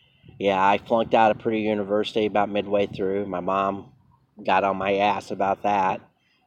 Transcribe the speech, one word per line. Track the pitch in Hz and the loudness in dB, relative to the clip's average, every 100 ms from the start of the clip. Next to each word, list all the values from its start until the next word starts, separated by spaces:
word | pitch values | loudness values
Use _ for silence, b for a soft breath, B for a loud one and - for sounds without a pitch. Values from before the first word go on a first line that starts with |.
| b b b b | b b b b
Yeah, | 95 95 | 0 2
I | 98 104 | 4 2
flunked | - 117 113 | 0 0 2
out | 120 110 | 4 4
of | 107 | 2
Purdue | 120 110 | -2 -2
University | 107 104 98 104 104 113 104 | 0 -2 0 -2 0 -2 0
about | 101 101 | 0 0
midway | 104 101 101 101 | -2 0 0 0
through. | - 95 98 101 | -2 -4 -2 -4
My | 90 | -6
mom | 90 95 98 98 - _ _ _ _ - | -2 -2 -2 -4 -10 _ _ _ _ -10
got | 104 95 | 0 2
on | 98 95 | 2 0
my | 95 98 | 0 2
ass | 104 98 - | 0 0 -6
about | 98 98 92 | -4 -2 0
that. | 104 101 95 101 - _ _ _ | 0 0 0 -2 -10 _ _ _